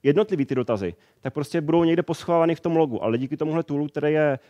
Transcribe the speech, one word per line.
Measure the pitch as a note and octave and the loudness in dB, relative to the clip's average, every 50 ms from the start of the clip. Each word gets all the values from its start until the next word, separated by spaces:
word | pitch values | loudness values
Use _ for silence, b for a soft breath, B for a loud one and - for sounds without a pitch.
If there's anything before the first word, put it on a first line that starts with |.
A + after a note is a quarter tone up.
| - | 0
jednotlivý | C#3 C#3+ F#3+ G#3+ G#3 F#3+ D3 C3+ | 2 2 2 2 0 0 -2 -2
ty | - C#3 | -2 -2
dotazy, | B2+ A#2 - A2+ G2+ G2 F2 E2 b b b b b | -2 -2 0 -2 -2 -2 -4 -6 b b b b b
tak | - C3 - | -10 -8 -6
prostě | D3 C#3+ - - E3+ | -6 -4 -4 -2 -2
budou | D3+ D3+ D#3+ E3+ E3+ | 0 2 2 4 4
někde | E3 E3 E3+ E3 | 4 2 2 0
poschovávány | - D#3+ - - - E3+ E3+ E3 E3 D#3+ | -2 -6 -6 -2 0 2 2 4 2 0
v | - | 0
tom | - E3+ E3 | -2 0 2
logu. | E3 D#3+ C#3 A#2 - - | 2 2 0 0 -2 -2
Ale | A2+ A2 | 0 0
díky | A#2+ C3+ C3+ D3+ | 0 -2 -4 -6
tomuhle | - D#3 D#3 D#3 E3 D#3+ | -4 -4 -2 -2 -2 -4
toolu, | - C#3+ C#3+ D3+ | -2 -4 -4 -4
který | C#3+ - D3+ D3 D3+ D#3 | -4 -4 -2 0 0 2
je | D#3 D3+ D3 C3+ B2 b | 2 2 2 0 -2 b